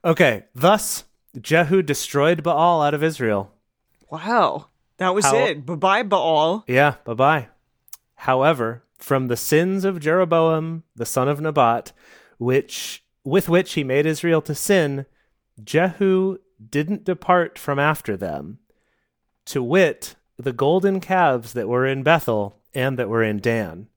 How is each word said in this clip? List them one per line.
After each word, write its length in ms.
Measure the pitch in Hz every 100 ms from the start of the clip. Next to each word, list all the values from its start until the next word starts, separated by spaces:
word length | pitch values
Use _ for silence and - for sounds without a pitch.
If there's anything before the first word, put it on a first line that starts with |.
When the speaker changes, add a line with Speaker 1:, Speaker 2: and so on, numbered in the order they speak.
Speaker 1:
Okay, 400 | 170 160 151 107 -
thus 500 | 123 165 214 - - - _ _ -
Jehu 420 | - 156 156 190
destroyed 600 | 151 135 - 143 147 170
Baal 400 | 160 151 170 165
out 120 | 147
of 80 | 147
Israel. 500 | 160 147 117 101 98 _ _ _ _ _ _
Speaker 2:
Wow. 560 | 156 180 233 160 104 - _ _ _
That 160 | 185
was 100 | 190
Speaker 1:
How 120 | 143 135
Speaker 2:
it. 300 | 220 147 135
Bye-bye, 380 | 165 190 202
Baal. 600 | 214 190 151 156 160 190 -
Speaker 1:
Yeah, 280 | 127 147 -
bye-bye. 440 | - 117 135 156 107 _ _ _ _ - _ _
However, 680 | - 131 143 143 113 117 _ _
from 280 | - 135 127
the 100 | 120
sins 480 | - 151 180 190
of 160 | 190 180
Jeroboam, 840 | 151 175 175 165 160 160 160 165 _
the 120 | - 117
son 220 | 131 131
of 120 | 143
Nebat, 520 | 156 147 120 117 - _ _ - _ _
which, 680 | 120 135 - - - - _ _
with 240 | - 190 175
which 240 | 170 185
he 80 | 160
made 240 | 135 135 151
Israel 360 | 151 170 160
to 120 | -
sin, 520 | 147 - 196 151 139 135 _ _ _ _ -
Jehu 760 | 104 156 180 165 196 185 190 185 _ _ 110
didn't 340 | 143 156 202
depart 540 | - 175 - 180 165 -
from 200 | - 139
after 380 | 147 151 - 95
them, 420 | 92 71 73 - _ _ _ _ _ _ _ _ -
to 160 | 143
wit, 520 | 120 180 165 - - - _ -
the 140 | 135
golden 480 | 120 139 185 196 190
calves 520 | 175 185 165 127 117
that 140 | 123 104
were 180 | 123 131
in 160 | 135
Bethel 580 | 135 160 - 107 101 _ _
and 220 | 135 131 127
that 100 | 110
were 140 | 113
in 160 | 110 104
Dan. 480 | 117 113 95 82 107